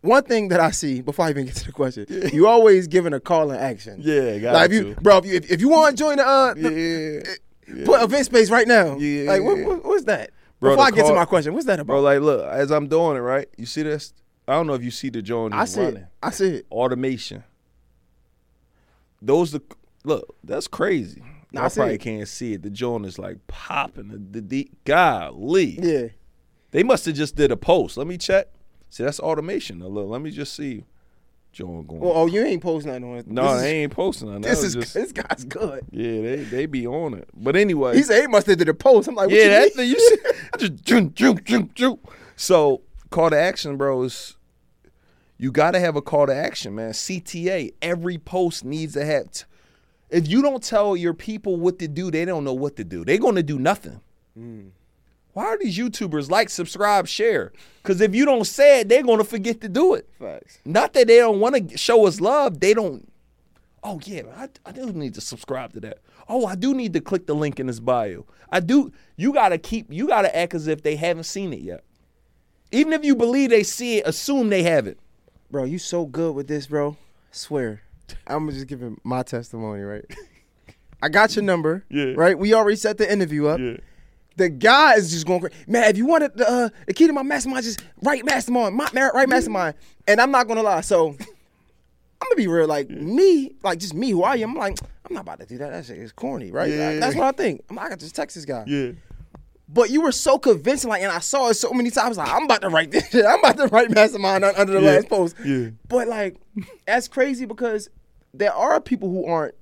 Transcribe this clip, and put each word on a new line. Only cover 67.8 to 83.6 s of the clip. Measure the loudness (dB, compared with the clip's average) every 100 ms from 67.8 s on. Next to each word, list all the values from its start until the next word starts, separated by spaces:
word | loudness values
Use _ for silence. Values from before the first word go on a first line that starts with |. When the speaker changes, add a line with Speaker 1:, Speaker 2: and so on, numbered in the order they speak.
| -2 -2 -2 -8 -18 _ _
Speaker 2:
I | -4
do. | 2 2 2 _ _ -6
You | -2
gotta | 2 2 0
keep, | -6 -10 -10
you | -8 -2
gotta | 0 0 0
act | -4 -4
as | -6
if | -4
they | -4 -4
haven't | -4 -4 -8
seen | -10 -10
it | -10
yet. | -12 -16 _ _ _ _ _ _ _ _ _
Even | 0 0
if | 0 0
you | 2
believe | 2 2 4
they | 2
see | 2 -6 -4 -2
it, | -2
assume | -6 -4 -2 0
they | 0
haven't. | 2 0 -2 -12 _ _ _ _ _
Speaker 1:
Bro, | -8 -6
you | -8
so | -6 -6 -6
good | -6 -6 -6
with | -8
this, | -8 -6
bro. | -6 -6 -8 _ _ _
Swear. | -18 -8 -6 -6 -8 _ -20 -18 -18 -8
I'ma | -8 -6
just | -10 -12
give | -12
him | -12 -12
my | -8 -6
testimony, | -6 -8 -10 -12 -10 -10
right? | -12 -14 -16 -20 -20 _ _ _
<laughs> | _ _ _ -8
I | 0
got | 4 4 2
your |
number, | 0 0 -2 -4 -6
Speaker 2:
Yeah. | -6 -4 2
Speaker 1:
right? | 2 2
We | 4 4
already | 4 2
set | -2 -2
the | 0
interview | 0 -2 -2 -2
up. |
Speaker 2:
Yeah. | -2